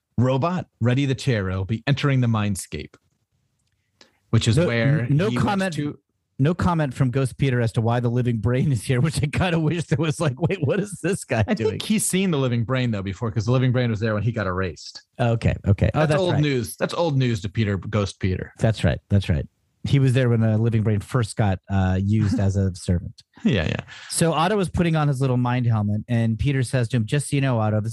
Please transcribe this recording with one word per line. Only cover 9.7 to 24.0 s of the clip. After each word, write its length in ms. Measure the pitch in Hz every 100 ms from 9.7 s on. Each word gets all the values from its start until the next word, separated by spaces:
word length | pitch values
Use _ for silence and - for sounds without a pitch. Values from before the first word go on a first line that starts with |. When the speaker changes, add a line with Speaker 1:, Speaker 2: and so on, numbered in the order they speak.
| 170
Speaker 2:
there 140 | - 151
was, 220 | 160 135
like, 200 | 156 123
"Wait, 260 | 165 190 147
what 140 | 190
is 180 | 202 170
this 200 | - 196
guy 200 | - 117 104
Speaker 1:
I 60 |
Speaker 2:
doing?" 160 | 196 110
Speaker 1:
think 100 | 101
he's 240 | - 214 -
seen 240 | 185 196
the 80 | 143
living 260 | 127 120
brain, 260 | 110 131 123
though, 120 | 104
before, 280 | 95 92 117
'cause 140 | 110
the 80 | 104
living 200 | 131 127
brain 180 | 123 120
was 100 | 104
there 140 | 113
when 80 | 107
he 100 | 110
got 140 | 113 95
erased. 560 | 92 92 76 - - - -
Speaker 2:
Okay, 340 | 120 113 - - -
okay. 220 | 104 -
Oh, 40 | 147
Speaker 1:
That's 100 | 156
Speaker 2:
that's 80 | 147
Speaker 1:
old 120 | 180
Speaker 2:
right. 80 | 147
Speaker 1:
news. 340 | 147 131 107 -
That's 180 | 175
old 220 | - 170 135
news 240 | 123 110
to 60 | 104
Peter, 260 | 113 104 95
Ghost 420 | 107 107 98 -
Peter. 320 | 95 92 - -
Speaker 2:
That's 240 | 113 -
right. 140 | 85 - -
That's 180 | 101 -
right. 180 | 73 - _ _ _
He 140 | - 139
was 140 | 131
there 160 | 127 123
when 120 | 113
the 180 | 110 107
living 240 | 117 110
brain 180 | 104 101
first 360 | - 127 113 -
got, 220 | 104 92 -
uh, 280 | 98 92 95
used 360 | 98 107 104 -
Speaker 1:
<laughs> 60 | 98
Speaker 2:
as 80 | 98
a 180 | 95
servant. 480 | 87 - 87 - - _ -
Speaker 1:
Yeah, 200 | 214 107 -
yeah. 140 | - - -